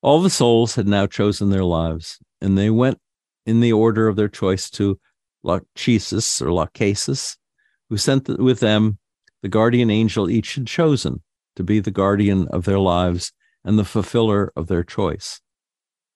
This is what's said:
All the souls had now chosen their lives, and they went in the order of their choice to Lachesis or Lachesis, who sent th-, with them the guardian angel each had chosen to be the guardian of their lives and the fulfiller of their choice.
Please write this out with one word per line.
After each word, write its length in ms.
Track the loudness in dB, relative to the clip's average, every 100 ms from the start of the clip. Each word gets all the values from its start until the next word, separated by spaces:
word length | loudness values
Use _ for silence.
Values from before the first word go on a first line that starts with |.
All 200 | 4 4
the 80 | 4
souls 460 | 2 4 4 2 -2
had 120 | 0
now 200 | 0 0
chosen 420 | 0 -2 0 0
their 160 | 0 0
lives, 540 | 0 -2 -4 -10 -20 _ _
and 160 | 0 2
they 120 | 2
went 300 | 2 0 -2 _ _ _ _ -2
in 140 | 0
the 140 | 2
order 340 | 4 2 2 0
of 80 | 0
their 140 | -2
choice 400 | -2 -2 -2 -4
to 280 | -4 -2 -2 _ _ _ _
Lachesis 960 | -4 -4 -4 -8 0 0 0 -6 -4 -4
or 100 | -2
Lachesis, 880 | -2 -2 -2 -2 -2 -4 -6 -8 -14 _ _ _ _ _
who 80 | -4
sent 280 | 0 0 -2
th-, 140 | -2
with 200 | 0 2
them 380 | 2 2 2 -2 _ _ _ _
the 80 | -4
guardian 400 | 0 2 2 2
angel 400 | 2 0 0 0
each 260 | 0 -2 -8
had 120 | -8
chosen 540 | 0 2 2 -2 -8 _ _ _ -10
to 80 |
be 160 | -2 0
the 120 | 0
guardian 560 | 0 0 2 2 2 0
of 160 | -2 0
their 140 | 0
lives 540 | 2 2 0 -2 -6 _ _ _ 0
and 120 | 0
the 80 | 0
fulfiller 680 | -2 -2 0 0 0 -2 -6
of 120 | -4
their 160 | -4
choice. 580 | -4 -4 -4 -4 -10 -16 _ _ _ _ _ _ _